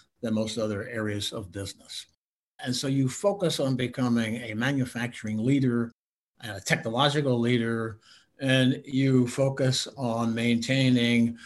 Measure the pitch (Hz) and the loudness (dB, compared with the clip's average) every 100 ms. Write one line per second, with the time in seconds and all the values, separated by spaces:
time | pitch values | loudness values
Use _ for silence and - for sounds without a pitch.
0 | _ _ 117 107 110 117 107 101 123 120 | _ _ -4 -2 -2 -2 -4 -4 -6 -4
1 | 107 104 101 - 98 98 98 - - - | -4 -4 -4 -8 -10 -10 -10 -12 -16 -16
2 | - _ _ _ _ - 135 123 143 135 | -16 _ _ _ _ -10 -6 -4 -2 0
3 | 131 - 202 202 170 151 139 123 123 127 | 0 0 0 0 0 0 -2 -2 -2 -2
4 | 123 117 113 113 120 107 131 139 127 117 | 0 2 0 -4 -6 -4 -2 0 -2 -4
5 | 120 - 110 107 117 139 131 120 117 - | -8 -6 -6 -2 0 2 2 0 -2 -8
6 | _ _ _ _ 104 101 - 156 117 117 | _ _ _ _ -12 -8 -2 -2 0 2
7 | 143 143 139 120 117 123 117 113 113 107 | 2 2 2 2 2 2 0 -2 -4 -8
8 | _ - _ - 135 131 127 - - 131 | _ -20 _ -6 2 4 4 2 -2 0
9 | 135 131 123 - 135 135 131 127 - - | 4 4 4 2 0 2 0 0 -4 -6
10 | 123 113 117 113 120 117 117 135 131 123 | -4 -2 0 0 2 2 2 2 4 4
11 | 120 120 117 117 | 4 4 2 0